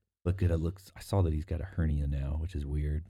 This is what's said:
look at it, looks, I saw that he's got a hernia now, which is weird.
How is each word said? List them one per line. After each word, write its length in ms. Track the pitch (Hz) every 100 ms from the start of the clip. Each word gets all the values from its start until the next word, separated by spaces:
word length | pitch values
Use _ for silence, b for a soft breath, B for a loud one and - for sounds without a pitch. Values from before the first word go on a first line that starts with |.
| _ _
look 200 | 87 92
at 80 | 87
it, 60 | 82
looks, 340 | 82 - - -
I 60 |
saw 220 | - 101
that 100 | 87
he's 120 | 78 -
got 160 | 80
a 20 |
hernia 420 | 85 - 80 73 71
now, 320 | 71 69 73
which 140 | 82
is 100 | 73
weird. 420 | 71 73 73 76 -